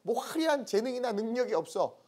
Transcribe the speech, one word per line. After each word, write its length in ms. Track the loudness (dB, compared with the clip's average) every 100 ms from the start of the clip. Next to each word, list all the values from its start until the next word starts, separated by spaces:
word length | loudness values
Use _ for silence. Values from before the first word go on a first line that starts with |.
뭐 180 | -4 -2
화려한 460 | -2 0 2 2 2
재능이나 460 | 0 0 -2 -2
능력이 420 | 0 0 0 0
없어. 420 | 0 0 0 -2 -2